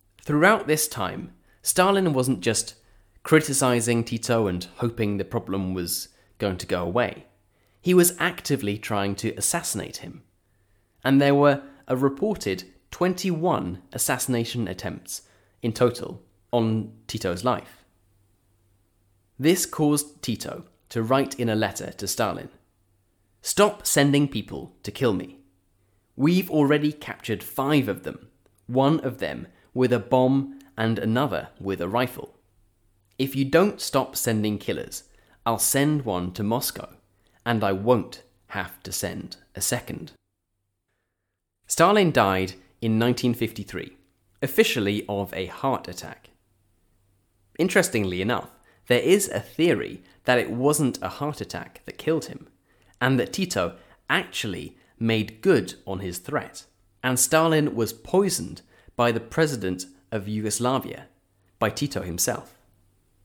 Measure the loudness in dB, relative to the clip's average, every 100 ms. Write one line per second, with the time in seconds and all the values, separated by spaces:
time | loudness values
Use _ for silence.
0 | _ _ -2 4 6 4 2 0 0 -4
1 | -6 -6 -12 -18 _ _ -2 2 4 4
2 | 2 2 0 0 0 0 -2 -10 _ _
3 | _ _ 4 4 4 2 2 2 2 0
4 | 0 -4 0 2 2 0 -6 -4 -4 -2
5 | -2 -2 -4 -6 -4 -4 -2 -4 -4 -6
6 | -8 _ _ _ -4 -4 -4 -2 0 0
7 | 0 -4 -16 _ _ _ _ _ 4 6
8 | 6 2 -4 -4 -4 -2 -2 -4 -4 -2
9 | -2 -2 -4 -2 -2 -2 -4 -6 -8 -12
10 | -14 -16 -20 _ _ _ _ _ _ _
11 | 2 6 6 6 6 4 -2 -18 -4 0
12 | 0 0 -2 -2 -4 -4 -8 -20 _ -2
13 | -2 0 -2 -2 0 0 -2 -8 -10 -6
14 | -2 -2 0 -2 -2 -4 -6 -6 -8 -10
15 | -12 -14 -16 _ _ _ -4 2 2 0
16 | -8 -14 -18 _ _ 0 2 0 -4 -10
17 | -10 -6 -4 -2 -2 -2 -6 -20 _ _
18 | _ _ _ _ _ _ _ _ _ _
19 | _ _ _ 0 4 4 0 0 2 2
20 | -2 -8 -6 -6 -6 -10 -14 _ _ -4
21 | 2 2 2 -2 -2 0 0 -4 -10 -8
22 | -6 -2 -2 -4 -10 -18 _ _ _ _
23 | _ _ _ _ -4 4 4 2 0 2
24 | 4 4 2 -2 -8 -10 -12 -12 -14 -2
25 | 0 0 -4 -14 _ _ _ _ _ _
26 | _ 0 2 2 2 2 4 4 2 -2
27 | -10 -12 -6 -6 -6 -4 2 2 2 -2
28 | -6 -12 -16 _ _ _ -4 2 4 2
29 | 0 -6 -6 -8 -12 _ _ 0 2 2
30 | 2 2 4 2 0 -8 -14 -2 0 0
31 | 0 0 0 -2 -8 -10 -6 -4 -2 0
32 | -2 -4 -14 _ _ _ _ _ _ _
33 | _ -6 -4 -2 2 4 4 0 -2 -2
34 | -2 -2 -2 0 0 -2 -4 -6 -6 -14
35 | -16 _ _ _ -2 0 2 2 2 2
36 | 0 -2 -4 -4 -2 -2 -2 -8 -14 -18
37 | _ _ _ _ -2 0 2 0 4 2
38 | 2 -10 -20 _ _ -10 -10 -12 -10 -6
39 | -6 -8 -12 -16 _ -6 -4 -4 -6 -12
40 | -14 -18 _ _ _ _ _ _ _ _
41 | _ _ _ _ _ _ -6 4 6 6
42 | 6 4 4 2 -2 -6 _ _ 0 2
43 | 2 2 0 0 -4 -6 -10 -10 -10 -16
44 | _ _ _ _ -2 2 2 2 0 0
45 | -2 -4 -4 -6 -8 -4 -2 -2 -6 -12
46 | -14 -16 -20 _ _ _ _ _ _ _
47 | _ _ _ _ _ -2 0 2 2 0
48 | -2 -2 -2 -2 -4 -16 _ _ 0 2
49 | 4 4 2 -4 -6 0 2 2 -2 -10
50 | -18 _ 0 2 2 0 2 2 0 -2
51 | -8 -6 -6 -6 -10 -10 -12 -18 -18 -8
52 | -2 -2 -4 -12 -18 _ _ _ _ _
53 | 2 2 0 -2 -2 -2 -2 -4 -18 _
54 | -4 -4 -2 -6 -6 -8 -10 -16 _ _
55 | 0 2 0 -2 4 4 2 -8 -10 -8
56 | -6 -8 -6 -6 -8 -14 -20 _ _ _
57 | -2 0 2 4 4 4 2 0 -2 -4
58 | 0 2 4 0 -6 -12 -18 _ -14 0
59 | 0 0 -2 0 0 0 -4 -6 -8 -16
60 | _ -8 -4 -4 -4 -2 0 0 -4 -12
61 | -16 _ _ _ _ _ -2 -2 -4 -4
62 | -6 -2 -2 -4 -8 _ _ _ _ _
63 | _ _